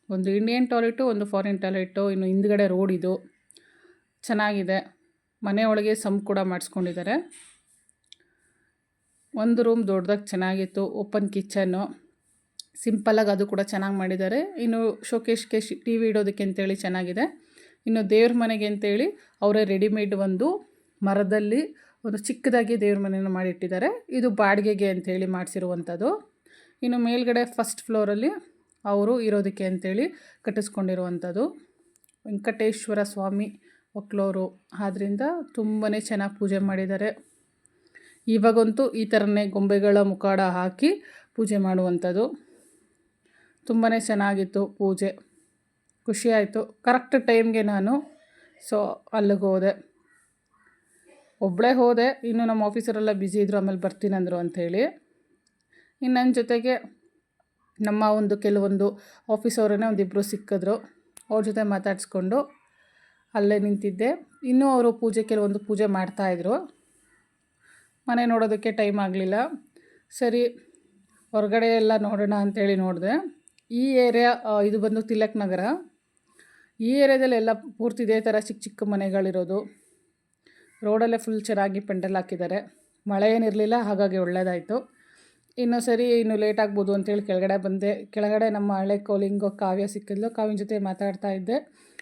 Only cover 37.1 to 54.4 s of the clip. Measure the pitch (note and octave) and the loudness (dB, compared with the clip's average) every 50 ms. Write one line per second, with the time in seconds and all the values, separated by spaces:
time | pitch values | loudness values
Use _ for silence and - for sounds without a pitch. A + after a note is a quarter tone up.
37.1 | - - - _ _ _ _ _ _ _ _ _ _ _ _ _ - - - - | -6 -8 -14 _ _ _ _ _ _ _ _ _ _ _ _ _ -20 -20 -20 -20
38.1 | _ _ - A3+ A3 G#3+ G#3 A#3 A3 A3+ A3 A3 A3 C4+ C4+ A#3 - A3+ A3 A3 | _ _ -2 2 2 4 6 6 6 6 4 2 2 0 0 0 0 -2 -2 2
39.1 | A3+ G#3+ G3+ G#3 G#3 G#3 G#3 G3+ F#3+ G3+ G3+ G3 G3+ G3+ G3+ G3+ G3+ G3+ G3+ G3 | 2 2 2 2 2 0 0 -2 -2 0 2 2 2 2 4 4 6 6 4 2
40.1 | F#3 G3 - G3 G3 F#3+ F#3+ F#3 F3+ F3+ F3+ F#3 F#3 - C4+ E4 G4+ - - - | 0 -2 0 0 2 2 2 0 0 -2 -2 -4 -2 0 2 2 2 0 -6 -18
41.1 | - - - _ - A3+ A3 G3+ G#3 G3+ F#3+ F#3 F#3 F#3 F#3 F3+ F3 E3+ F#3 F3+ | -20 -20 -20 _ -4 -4 -2 0 0 0 2 2 2 2 2 0 0 0 -2 -2
42.1 | F3 G3+ A#3+ D4+ - - _ _ - _ _ _ _ _ _ _ _ _ _ _ | 0 0 -2 -2 -4 -10 _ _ -20 _ _ _ _ _ _ _ _ _ _ _
43.1 | _ _ _ _ _ _ _ _ _ _ - - A3+ A3+ A3+ A3+ A3+ A3+ A3+ A3+ | _ _ _ _ _ _ _ _ _ _ -6 -2 0 2 2 2 2 0 0 -2
44.1 | G#3+ G3+ G3+ G3+ G3+ F#3+ F#3+ F#3+ - G3 G3+ G3+ - - G3+ G3 F#3+ - G3+ F#3+ | 0 0 0 0 0 -2 -2 -2 -2 -2 -2 -2 -4 -2 0 0 0 0 -2 -4
45.1 | - - _ _ _ _ _ _ _ _ _ _ _ _ _ _ _ _ - A#3 | -6 -8 _ _ _ _ _ _ _ _ _ _ _ _ _ _ _ _ -6 -6
46.1 | G#3 G#3+ - A#3 A3 G#3+ G3+ G#3 - A3 G#3+ - - _ - B3 B3 B3+ B3 - | -4 0 2 2 4 4 2 0 -2 -6 -6 -6 -8 _ 0 2 2 2 2 2
47.1 | - B3+ B3+ A#3+ A3+ A3+ A3+ A3+ A3 A3 G#3 G#3 G#3 G3 F#3+ A3 C4+ D4 D4 - | 0 2 4 4 4 4 4 4 2 0 0 0 0 0 0 2 0 0 -2 -6
48.1 | - _ _ _ _ _ _ _ _ _ - - A3 G#3 G#3 G3+ - - _ - | -16 _ _ _ _ _ _ _ _ _ -8 -4 -2 -2 -2 -2 -6 -10 _ -4
49.1 | - A3 G#3 G3+ G3+ F#3 G3 F#3+ F#3+ F#3+ F#3+ G3 - - - _ _ _ _ _ | -2 2 2 2 2 2 2 2 2 2 2 0 0 -2 -6 _ _ _ _ _
50.1 | _ _ _ _ _ _ _ _ _ _ _ _ _ _ _ _ _ _ _ _ | _ _ _ _ _ _ _ _ _ _ _ _ _ _ _ _ _ _ _ _
51.1 | - _ _ _ _ - G3+ F#3+ F3 F3+ A#3 B3 C4 B3+ A#3+ A#3+ A#3+ A#3 A#3+ C4+ | -20 _ _ _ _ -2 -2 -2 2 2 4 4 6 6 6 4 6 4 4 2
52.1 | C4+ - A#3+ A#3 A3 A#3 A#3 A3+ A3 A3 G#3+ G#3 G#3 A#3 G#3+ A#3 G#3+ G#3+ G#3+ G#3+ | 0 -2 -4 -2 0 0 0 0 0 0 0 0 -2 -2 -2 -2 -2 -2 0 0
53.1 | G#3 F#3+ G3 F#3 F#3+ G#3 G3+ G3 G3+ G3+ F#3+ G3 F#3+ F3+ F#3 F#3 F#3+ - G#3 G3 | 0 0 -2 -2 0 0 0 2 2 0 0 0 -2 -2 -4 -6 -4 -2 -2 -2
54.1 | G3 F#3+ F3+ F3 F3+ F3 | 0 0 -2 -2 -2 -4